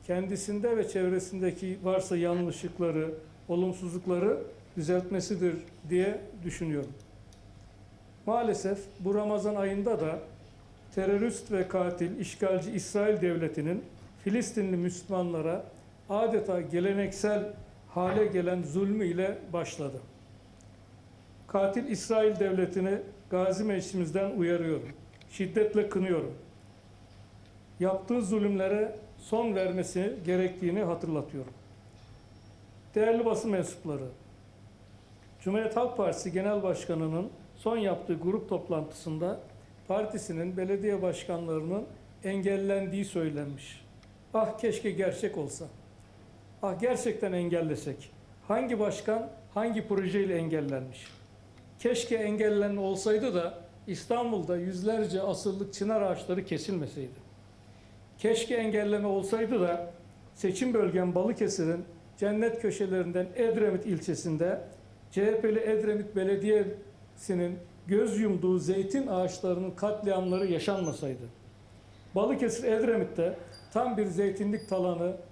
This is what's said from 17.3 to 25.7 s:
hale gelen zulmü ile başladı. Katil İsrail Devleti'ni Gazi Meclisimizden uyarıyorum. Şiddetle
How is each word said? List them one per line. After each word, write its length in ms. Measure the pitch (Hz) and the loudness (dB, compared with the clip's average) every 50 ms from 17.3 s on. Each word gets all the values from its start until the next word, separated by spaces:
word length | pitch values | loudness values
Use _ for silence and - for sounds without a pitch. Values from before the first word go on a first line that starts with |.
| 208 202 - - - - - - - - - - | 2 2 0 -2 -8 -12 -16 -18 -20 -20 -20 -6
hale 380 | - 175 180 185 185 214 214 | -2 0 0 2 4 4 4
gelen 360 | - 185 180 175 175 180 180 | 4 4 2 2 2 0 0
zulmü 440 | 170 147 143 185 196 196 208 214 202 | -2 0 0 2 2 2 2 2 2
ile 320 | 170 170 175 185 196 208 - - - | 0 2 2 0 0 -2 -4 -8 -4
başladı. 440 | 170 170 156 - - - 147 139 135 127 113 - - - - - - - - - - - - - - - - - - - - - - - - - - - - | -4 -4 -4 -4 -6 -6 -6 -6 -6 -8 -12 -14 -20 -20 -20 -20 -20 -20 -20 -20 -20 -20 -20 -20 -20 -20 -20 -20 -20 -20 -20 -20 -20 -20 -20 -20 -20 -20 -14
Katil 400 | - - 196 196 196 196 240 - | -2 2 2 2 4 2 0 -2
İsrail 540 | - 214 180 - - 226 220 214 214 208 175 | -2 -4 -4 0 2 4 4 6 4 4 4
Devleti'ni 580 | 202 190 185 185 180 180 180 190 185 196 196 226 - - - - - - | 2 2 4 2 2 2 0 0 0 0 0 -2 -4 -10 -14 -18 -8 -2
Gazi 340 | 185 180 185 190 185 185 214 | 0 2 2 2 2 0 0
Meclisimizden 680 | 214 202 180 - - - 185 175 156 151 190 196 196 | 0 0 -2 -2 -2 -2 -2 -2 0 0 0 0 0
uyarıyorum. 580 | 254 214 170 170 175 170 165 165 156 135 - - - - - - - - - - | 0 0 2 2 2 2 2 0 0 -2 -4 -8 -12 -16 -18 -20 -20 -20 -20 -18
Şiddetle 580 | - - 196 185 - 220 214 214 | -6 -4 -4 0 2 2 2 4